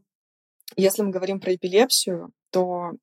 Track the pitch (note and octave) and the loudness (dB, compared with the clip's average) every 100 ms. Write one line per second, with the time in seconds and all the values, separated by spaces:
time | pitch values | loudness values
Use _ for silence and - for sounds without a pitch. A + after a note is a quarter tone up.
0 | _ _ _ _ _ _ - - G3 G#3 | _ _ _ _ _ _ -8 0 2 2
1 | G3+ F#3 F#3 G3 F#3 F#3 F3+ G3 C4 - | -2 -2 -4 -4 -2 -2 2 4 4 2
2 | G#3 E3+ F3 _ _ F#3 F3+ F3 F3 - | 0 -6 -8 _ _ -2 0 -4 -8 -12